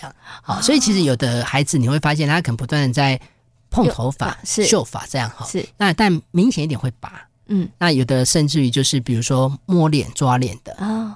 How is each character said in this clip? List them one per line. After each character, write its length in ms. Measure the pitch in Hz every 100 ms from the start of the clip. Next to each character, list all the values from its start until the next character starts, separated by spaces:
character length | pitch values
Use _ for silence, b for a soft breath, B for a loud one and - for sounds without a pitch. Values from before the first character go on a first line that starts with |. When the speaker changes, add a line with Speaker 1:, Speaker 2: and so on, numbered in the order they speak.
Speaker 1:
样。 140 | 143 - B B
好， 180 | - 202
Speaker 2:
哦。 20 |
Speaker 1:
所 120 | -
以 60 | 294
其 140 | 220
实 80 | 190
有 140 | 151 120
的 260 | 131 120
孩 200 | 117 139
子 140 | 147 143
你 120 | 120
会 100 | 147
发 160 | 151 151
现 120 | 147
他 140 | 165
可 60 | 165
能 100 | 117
不 80 | 123
断 220 | 147 135
地 60 |
在 260 | 123 139 131 b b b _ _
碰 180 | - 233
头 200 | - 120
发、 180 | 139 -
Speaker 2:
有， 80 | - -
是。 200 | - 214
Speaker 1:
秀 180 | 214
发 220 | 110 - -
这 120 | 135
样 100 | 135
哈。 160 | - 113
Speaker 2:
是。 220 | 190 - _
Speaker 1:
那 140 | -
但 300 | - 214 165 -
明 200 | 175 233
显 120 | 202
一 40 | 147
点 120 | 135
会 100 | 131 -
拔。 280 | - - - _ -
Speaker 2:
嗯。 200 | 202 175 -
Speaker 1:
那 140 | 175
有 140 | 139 123
的 200 | 131 127
甚 220 | 170 147
至 140 | 151
于 100 | 131
就 100 | 135
是 180 | 131 139
比 140 | 120
如 80 | 117
说 320 | 117 131 135 139 -
摸 240 | 180 156
脸、 200 | 151 110
抓 240 | - 135 123
脸 200 | 127 -
的。 100 | - -
Speaker 2:
哦。 340 | 202 220 220